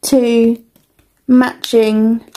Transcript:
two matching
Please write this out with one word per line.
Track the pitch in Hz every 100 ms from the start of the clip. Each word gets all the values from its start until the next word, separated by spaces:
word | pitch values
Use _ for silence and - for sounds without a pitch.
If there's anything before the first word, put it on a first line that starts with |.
two | - 269 240 233 226 233 _ _ _ _ _ _ -
matching | 254 254 - - 233 220 214 220 226 -